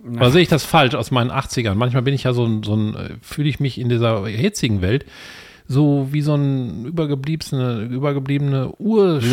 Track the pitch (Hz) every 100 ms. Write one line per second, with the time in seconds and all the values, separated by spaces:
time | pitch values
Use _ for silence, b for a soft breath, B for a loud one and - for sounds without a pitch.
0 | 120 120 123 165 170 156 - 160 131 143
1 | 113 127 117 135 - - 110 98 123 127
2 | 123 139 131 123 117 110 104 107 107 -
3 | - 117 - - 147 123 139 113 120 120
4 | 117 110 101 107 202 - 127 101 90 135
5 | - B B B B B - 131 147 143
6 | 135 147 147 147 139 135 123 85 123 170
7 | 151 143 139 160 - 135 127 117 113 127
8 | 143 139 135 139 143 135 127 - 208 220
9 | 196 151 117